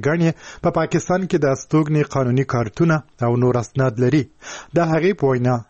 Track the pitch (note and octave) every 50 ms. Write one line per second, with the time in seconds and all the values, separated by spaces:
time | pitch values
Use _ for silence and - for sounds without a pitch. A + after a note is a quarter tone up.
0 | A2 C#3 D#3+ E3+ E3+ E3 D3+ - - - - - - F3 - - D#3+ - - D#3+
1 | - - F3+ F#3 F#3+ D#3 - D#3+ C#3+ C#3 C3+ - - - D#3 D#3 D#3 D3+ D3+ D3+
2 | D3 - - C#3 C3 B2 A#2+ C3+ C3+ - - B2 A2+ A2 - - E3+ E3+ D#3 D3+
3 | - _ _ - A#2+ A#2+ A#2+ A#2+ B2 B2 B2 A#2+ A2 - - C3+ C3 C3 A2+ A#2
4 | B2+ B2 C#3 D#3 A#2+ - _ _ - - - - - - - E3+ E3+ D#3+ D#3+ D#3+
5 | D#3+ F#3+ G#3 - C#3+ C3+ C3 B2 B2 B2 B2+ A#2 A2 _